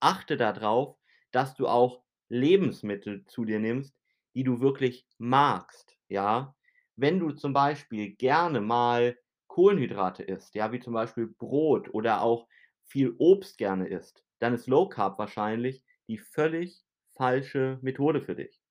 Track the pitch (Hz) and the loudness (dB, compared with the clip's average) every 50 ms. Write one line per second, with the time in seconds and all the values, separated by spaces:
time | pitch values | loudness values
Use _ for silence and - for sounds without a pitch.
0 | - 160 190 185 - - 151 - 117 107 95 - 110 104 113 127 143 139 - _ | 2 2 2 0 -4 -4 -2 0 0 -2 -2 -2 -2 0 0 0 0 -2 -8 _
1 | _ _ _ _ _ _ - 123 135 135 - - 135 - 120 120 123 123 123 - | _ _ _ _ _ _ -2 -2 -2 -2 -4 -4 -2 2 4 4 4 2 0 -6
2 | _ _ _ _ _ - 117 123 135 156 190 196 175 113 101 - - 104 101 98 | _ _ _ _ _ -6 -2 0 4 4 6 4 4 0 -2 -4 -8 -8 -8 -8
3 | - 104 101 98 - _ - 120 113 107 107 107 110 110 120 135 139 139 _ _ | -8 -10 -12 -12 -14 _ -10 -6 -4 -4 -2 -2 -2 -2 -2 -4 -6 -10 _ _
4 | _ _ _ _ _ _ - 127 131 127 123 117 131 139 135 - 135 123 123 - | _ _ _ _ _ _ -8 -4 -2 -2 0 2 2 0 2 0 -2 -4 -4 -8
5 | _ _ _ - 117 120 131 139 147 139 107 90 - - - - _ _ _ _ | _ _ _ -10 -2 2 4 4 4 4 2 -2 -6 -12 -20 -20 _ _ _ _
6 | _ - 95 98 98 104 110 123 139 139 - _ _ _ _ _ _ _ _ 113 | _ -6 -4 -2 0 0 0 -2 -4 -8 -14 _ _ _ _ _ _ _ _ -2
7 | 135 151 180 190 165 151 143 - - 139 131 143 139 147 151 147 - _ 113 107 | 0 2 2 2 0 -4 -4 -4 -4 0 2 2 2 2 0 -4 -10 _ -8 -8
8 | 104 98 98 - 123 127 143 165 175 165 147 113 104 110 120 120 120 120 120 120 | -8 -8 -4 -2 0 2 2 2 2 0 -2 -2 -2 0 2 2 2 2 2 2
9 | 120 123 120 - _ _ _ _ _ - - 170 185 202 202 - 123 - 101 98 | 2 0 -2 -4 _ _ _ _ _ -4 2 4 6 6 6 4 0 -2 -2 -2
10 | 92 92 95 - - - 95 92 - _ - 107 107 110 123 120 - 120 117 113 | -2 -2 -4 -6 -8 -8 -10 -10 -10 _ -6 -4 -4 -4 -4 -8 -8 -6 -4 -4
11 | 113 113 - 117 117 110 - _ 120 107 131 147 156 151 - - - - - 110 | -4 -4 -4 -6 -6 -6 -8 _ -8 -4 -2 0 2 2 2 2 0 -4 -4 -2
12 | 110 113 107 - - 117 117 117 - _ _ _ _ _ _ _ _ - - 139 | 0 0 0 2 2 2 0 0 -2 _ _ _ _ _ _ _ _ -6 -2 0
13 | 131 117 - - 143 170 196 196 - - - - 110 98 95 92 92 95 95 85 | 0 0 0 4 6 6 6 4 2 -6 -8 -4 -4 -2 -2 -2 -4 -4 -6 -8
14 | - - _ _ _ _ _ _ 117 120 123 120 - 123 131 156 190 190 - 113 | -10 -14 _ _ _ _ _ _ -2 -2 -2 -2 0 2 2 4 2 2 0 -2
15 | 101 95 95 - 107 104 - 113 107 107 110 117 120 131 135 131 _ _ _ _ | -2 -2 -2 -6 -8 -8 -6 -4 -4 -4 -2 -2 -4 -4 -6 -8 _ _ _ _
16 | _ - 110 104 - - - 156 151 160 165 165 180 180 - _ _ _ _ _ | _ -12 -12 -12 -12 -8 -2 -2 0 0 0 -4 -6 -8 -10 _ _ _ _ _
17 | _ _ _ - 131 127 127 135 139 - - 135 131 131 131 127 127 131 131 135 | _ _ _ -2 0 0 0 0 -2 -4 -4 -2 -2 -2 -4 -6 -6 -6 -4 0
18 | 139 156 156 143 - - 85 - - - _ _ _ _ | 0 0 0 0 -4 -6 -8 -10 -12 -14 _ _ _ _